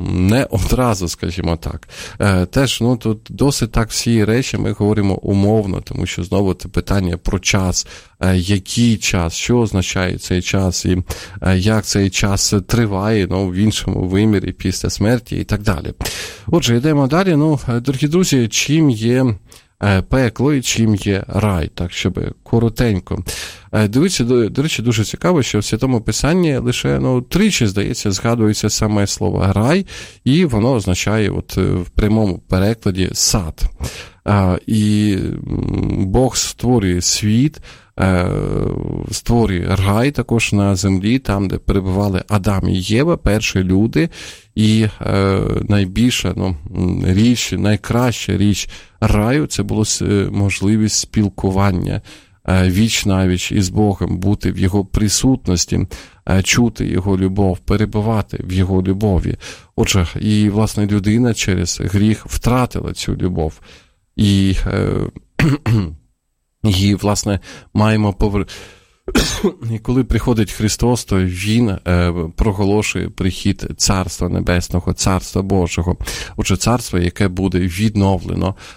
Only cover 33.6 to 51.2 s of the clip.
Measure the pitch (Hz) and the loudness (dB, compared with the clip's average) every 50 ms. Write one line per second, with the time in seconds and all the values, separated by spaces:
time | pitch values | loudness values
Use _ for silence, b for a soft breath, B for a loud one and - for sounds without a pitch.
33.6 | - - - B B B B B B B B B B - 104 101 95 92 90 - | -2 -2 -2 B B B B B B B B B B 2 2 4 4 2 2 0
34.6 | - - 113 110 104 107 104 104 107 104 98 95 - 82 82 82 - - - - | -2 -2 0 2 2 2 2 2 2 2 0 0 -2 -4 -6 -6 -6 -4 -4 -2
35.6 | - - - - - - - - 98 95 101 123 131 127 - - - - - - | -2 -2 -2 -2 -2 0 0 0 0 0 2 2 2 2 0 -2 -4 -6 -6 -4
36.6 | - 117 127 117 98 92 87 90 87 - - - 107 104 107 117 135 156 - - | 0 2 2 2 2 2 0 0 0 -2 -2 0 0 2 2 4 2 2 -2 -6
37.6 | B B B B B B B - 92 95 92 90 90 92 - - - - - - | B B B B B B B 0 2 2 2 2 2 0 0 -2 -2 -2 -2 -2
38.6 | - - - - - - - - - - - - - - 117 120 113 98 95 87 | -2 -2 -2 -4 -4 -6 -6 -6 -6 -8 -8 -6 -2 2 2 2 4 2 0 0
39.6 | 90 90 95 95 95 98 101 110 123 143 147 - 117 - 113 113 - - 104 101 | 0 0 0 0 2 2 2 2 2 0 0 -2 -2 0 0 0 0 2 2 2
40.6 | 101 101 98 90 98 98 95 92 95 107 123 135 - - 101 98 98 92 90 - | 2 2 2 2 2 2 2 2 2 2 0 0 0 -2 -2 -2 0 -2 -2 -4
41.6 | - - 98 98 92 95 92 98 101 101 92 92 - - 104 101 92 110 101 95 | -2 0 0 0 0 0 0 2 2 2 0 -2 -2 -2 -2 0 0 0 0 0
42.6 | 90 90 95 92 90 98 107 117 147 170 170 - - - 104 110 110 - - 98 | 0 0 0 0 0 0 0 2 2 2 0 0 0 0 0 0 0 0 0 0
43.6 | 92 90 92 95 107 113 - 151 160 170 B B B B B B B B B - | 2 2 2 2 2 2 2 0 0 -2 B B B B B B B B B 2
44.6 | 110 110 107 110 110 107 - - - - 104 98 98 98 95 98 104 104 107 101 | 2 4 4 4 2 0 -2 -4 -4 -2 0 2 2 2 2 0 0 0 -2 -2
45.6 | - 107 101 101 98 92 95 107 117 123 117 - - 95 90 95 92 95 95 - | 0 2 2 2 2 0 0 2 2 2 2 0 -2 -4 -2 -2 -2 -2 -4 -4
46.6 | - - 92 92 92 90 90 90 90 90 92 98 110 123 123 - - - - 92 | -8 -8 -4 -2 0 0 0 0 2 2 4 4 4 4 4 2 -2 -4 -4 0
47.6 | 92 104 107 101 - - 117 120 123 123 110 - - - 95 92 98 104 98 - | 0 0 0 0 -2 -2 0 0 2 0 0 -2 -4 -2 0 2 2 2 2 0
48.6 | - B B B B B B B 110 104 - 107 104 117 131 151 151 - - - | -4 B B B B B B B 0 2 2 4 2 2 2 0 0 -2 -2 -4
49.6 | 101 101 104 107 110 - - - 98 95 101 101 98 95 101 101 101 98 98 - | -4 -2 0 0 0 0 -2 -2 0 2 2 2 2 0 0 0 0 0 0 0
50.6 | 98 101 110 110 107 104 - - - - - 110 | 0 2 2 2 2 0 0 -2 -4 -2 0 0